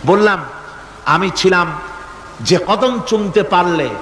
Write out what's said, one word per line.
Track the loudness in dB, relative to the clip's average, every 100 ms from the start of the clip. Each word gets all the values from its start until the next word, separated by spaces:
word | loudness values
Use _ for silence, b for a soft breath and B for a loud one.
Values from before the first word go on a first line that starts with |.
| 4
বললাম, | 4 4 2 -6 -14 -18 -20 -20 -8 0
"আমি | 0 0 2
ছিলাম | 2 4 0 -4 -12 -14 -16 -18 -18 -8
যে | 0 0 2
কদম | 0 0 -2 -2
চুমতে | 0 2 0
পারলে | 2 2 2 0 -2 -6